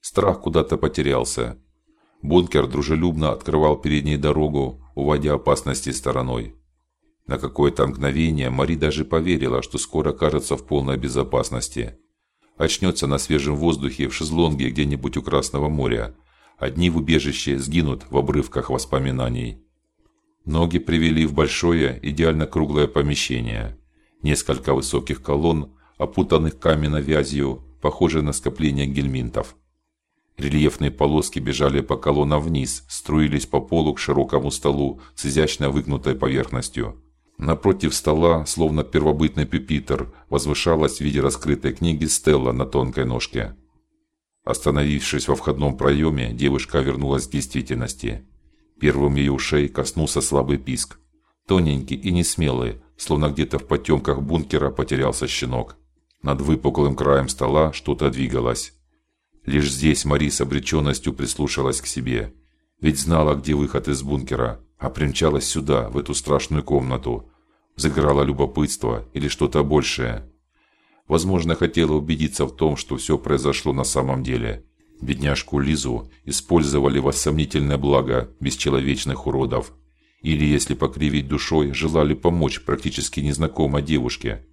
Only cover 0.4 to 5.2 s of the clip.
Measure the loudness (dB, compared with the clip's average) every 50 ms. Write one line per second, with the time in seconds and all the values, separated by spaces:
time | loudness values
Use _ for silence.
0.4 | -4 0 0 0 2 2 -2 -2 -2 -2 -2 0 0 0 0 0 -2 -2 -4 -4
1.4 | -4 -6 -6 -14 _ _ _ _ _ _ _ _ _ _ _ _ -4 4 4 4
2.4 | 4 4 2 2 2 2 0 -2 0 0 0 2 2 0 0 0 0 0 0 -2
3.4 | -4 -2 0 2 4 4 2 2 0 0 0 2 2 0 -2 0 2 2 2 2
4.4 | 2 2 0 -2 -2 -2 -6 -12 -18 -14 _ -4 0 0 0 2